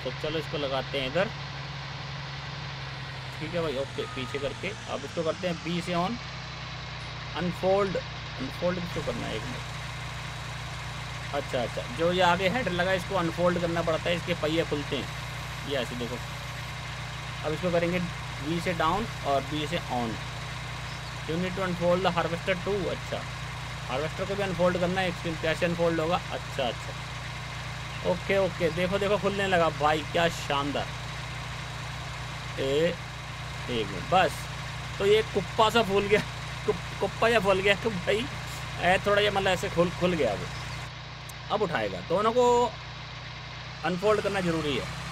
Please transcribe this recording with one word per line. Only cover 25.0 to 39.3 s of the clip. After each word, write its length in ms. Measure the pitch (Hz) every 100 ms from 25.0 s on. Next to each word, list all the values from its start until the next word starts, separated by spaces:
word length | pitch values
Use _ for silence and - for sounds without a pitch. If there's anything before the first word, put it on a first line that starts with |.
है, 80 | 185
एक 320 | - 170 156
कैसे 240 | 160 156 175
अनफोल्ड 340 | 170 170 165
होगा। 160 | 156 175
अच्छा, 480 | - 135 - -
अच्छा, 500 | 123 - - - - - - - - - - - - - -
ओके, 260 | 180 - 196
ओके, 320 | 185 170 170
देखो, 280 | 160 180 196
देखो 180 | 196 202
खुलने 300 | 196 196 196
लगा 220 | 185 160
भाई, 300 | 127 147 160
क्या 300 | 143 175 170
शानदार। 580 | 165 - 143 143 131 98 - - - - - - - - - - - - - - - - -
ए, 340 | 135 143 170 170 - - - - - - -
एक 180 | 123 101
मिनट 240 | 95 -
बस, 200 | 175 165 - - - - - - -
तो 60 | 196
ये 160 | 214
कुप्पा 480 | 220 208 175 - 220
सा 140 | 226
फूल 200 | 202 196
गया, 160 | 202 208 - - - - -
कुप-, 340 | - - -
कुप्पा 280 | 196 - 226
या 120 | 233
फूल 200 | 196 190
गया, 160 | 196 196
तो 140 | 226
भाई 360 | 190 - 208 262 - - - - -
ऐ 180 | 170 196
थोड़ा 240 | 202 202
ये 80 |
मतलब 180 | 208